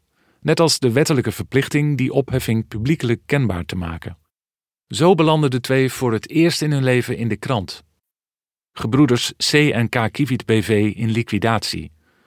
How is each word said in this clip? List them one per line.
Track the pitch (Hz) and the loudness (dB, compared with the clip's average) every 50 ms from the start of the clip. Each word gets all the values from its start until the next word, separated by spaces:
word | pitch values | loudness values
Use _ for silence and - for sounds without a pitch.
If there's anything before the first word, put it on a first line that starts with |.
| _ _ _ _ _ _ _ _ | _ _ _ _ _ _ _ _
Net | - 147 160 - | -2 0 2 2
als | 165 151 - - | 2 2 2 0
de | 135 123 | 0 2
wettelijke | 110 135 160 - 160 123 104 113 | 2 2 2 2 0 0 0 -2
verplichting | - - 92 - - 135 135 - - 147 147 147 147 | -4 -6 -6 -2 0 -2 0 0 -2 0 0 0 0
die | 123 131 - - | -2 -2 0 0
opheffing | 139 131 - 131 127 - - 113 113 110 | -2 -2 0 -2 -4 -2 0 -2 -2 -2
publiekelijk | - - 107 113 139 165 - - 120 117 - _ | -4 -6 -4 -2 -2 -2 0 0 -2 -4 -4 _
kenbaar | - 143 143 131 101 92 87 87 | -2 0 0 0 0 -2 -4 -6
te | - - | -8 -8
maken. | 92 85 82 82 80 - - 87 _ _ _ _ _ _ _ _ _ _ _ _ _ _ | -8 -8 -8 -10 -10 -12 -14 -16 _ _ _ _ _ _ _ _ _ _ _ _ _ _
Zo | - - 98 156 180 196 | -8 -2 2 4 4 6
belanden | 160 160 160 156 156 151 135 | 6 4 4 4 4 2 0
de | 127 123 | 0 -2
twee | - - 131 135 131 127 | -2 0 0 2 2 0
voor | - - 131 120 110 | -2 -2 -2 0 0
het | 107 - - | -2 -4 -2
eerst | - 147 165 170 - - | 0 2 2 2 2 0
in | 156 151 | -2 0
hun | 147 139 131 | 0 0 2
leven | 127 127 123 117 - 120 | 2 2 2 0 -2 -4
in | - 117 | -4 -2
de | 110 104 | -4 -4
krant. | 101 - - - 104 90 - - - _ _ _ _ _ _ _ _ _ _ _ _ _ _ _ _ _ _ | -4 -4 -2 -2 -2 -4 -6 -12 -18 _ _ _ _ _ _ _ _ _ _ _ _ _ _ _ _ _ _
Gebroeders | - - - 113 117 135 151 123 123 117 - - - | -14 -8 -4 0 4 4 4 4 4 0 0 -4 -6
C | - - - - | -4 -2 0 2
en | 147 151 143 - 113 113 104 | 2 2 2 2 0 0 0
K | - 123 110 107 | 0 0 -2 -2
Kiviet | - - 147 131 131 - - | -2 -2 -2 -2 -2 -4 0
B | - | 0
V | 110 110 101 - 110 104 107 107 - | 0 2 2 2 2 2 2 0 -2
in | 87 117 110 | -2 -4 -2
liquidatie, | 110 120 117 - 110 98 - 113 113 104 - - - 78 80 80 _ _ _ _ _ _ _ | -2 -2 -2 -2 -2 0 0 2 0 0 -2 -4 -8 -8 -10 -12 _ _ _ _ _ _ _